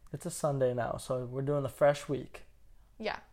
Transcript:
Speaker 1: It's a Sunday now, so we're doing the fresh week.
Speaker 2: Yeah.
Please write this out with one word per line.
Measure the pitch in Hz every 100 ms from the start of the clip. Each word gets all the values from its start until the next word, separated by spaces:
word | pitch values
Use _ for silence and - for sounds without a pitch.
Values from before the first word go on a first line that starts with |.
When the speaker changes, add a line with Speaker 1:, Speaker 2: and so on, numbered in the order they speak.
| -
Speaker 1:
It's | 143 175
a |
Sunday | - 156 139 127
now, | 123 113 -
so | - 127 123
we're | 131
doing | 139 147
the | 131
fresh | - 143 147 -
week. | 131 - - - - - - - -
Speaker 2:
Yeah. | 214 - -